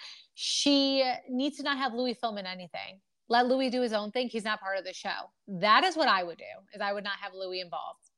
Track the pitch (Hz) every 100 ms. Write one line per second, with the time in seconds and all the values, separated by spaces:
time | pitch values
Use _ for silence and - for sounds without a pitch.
0 | - - - - - - 285 277 277 269
1 | 254 240 - 254 277 277 285 269 262 233
2 | 254 226 233 202 185 185 175 - 98 190
3 | _ _ - 233 254 262 262 254 240 214
4 | 208 247 247 226 214 214 190 196 180 -
5 | 196 160 - _ - 180 208 240 359 320
6 | 262 190 175 - 98 143 - 208 202 202
7 | 202 190 202 185 185 185 175 160 - 170
8 | _